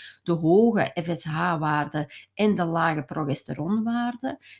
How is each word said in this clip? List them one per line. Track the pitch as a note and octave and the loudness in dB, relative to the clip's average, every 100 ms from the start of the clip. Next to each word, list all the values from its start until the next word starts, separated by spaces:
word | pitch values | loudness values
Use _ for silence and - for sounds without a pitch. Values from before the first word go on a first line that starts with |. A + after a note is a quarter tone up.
| - - | -20 -12
de | - | -4
hoge | E3 D#3+ F#3+ A#3 G#3 - - | 0 6 6 6 4 0 -2
F | E3 E3 | -4 -4
S | |
H-waarden | D#3+ D#3 F3+ D#3+ D3+ D3+ D3 D3+ C#3+ - - | -4 -2 -2 0 0 0 0 -4 -6 -10 -14
en | - G#3+ | 0 2
de | F#3+ | 2
lage | E3+ E3 E3 D3+ | 0 0 0 0
progesteronwaarden, | C#3+ D#3 D3 D3+ - D3 D#3+ A3 A3 A#3+ A#3+ A#3+ C4 D4 - | -4 -4 -2 -2 -4 -6 -2 -2 -2 -2 -4 -6 -8 -10 -16